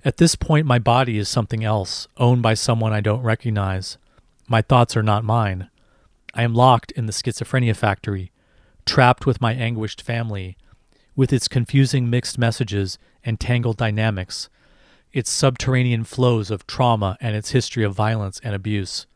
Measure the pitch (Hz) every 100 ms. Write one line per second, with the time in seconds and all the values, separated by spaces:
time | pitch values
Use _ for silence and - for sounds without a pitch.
0 | 139 - 170 - - 151 156 120 113 120
1 | 123 107 104 127 107 110 110 110 95 -
2 | - - 123 123 113 110 - 113 110 107
3 | 104 110 117 110 120 104 98 95 92 -
4 | _ _ _ _ - 117 - 127 120 117
5 | 107 104 107 117 104 92 92 _ _ _
6 | _ _ - - 120 113 127 120 - -
7 | 113 - - - 117 131 120 107 107 98
8 | - 98 92 _ _ _ _ _ - -
9 | 123 - 139 117 117 123 117 113 107 -
10 | - 117 113 101 92 - _ _ _ _
11 | _ - 131 127 - 127 117 139 135 139
12 | 120 120 - - 117 - 104 101 95 -
13 | _ _ - 110 - 120 117 104 113 107
14 | 110 98 92 - - _ _ _ _ _
15 | _ 143 - - 139 123 - 127 123 117
16 | 113 - 127 117 98 104 - - 123 110
17 | 98 95 117 107 - 131 - 120 104 98
18 | 107 113 98 - 117 101 98 104 92 -
19 | -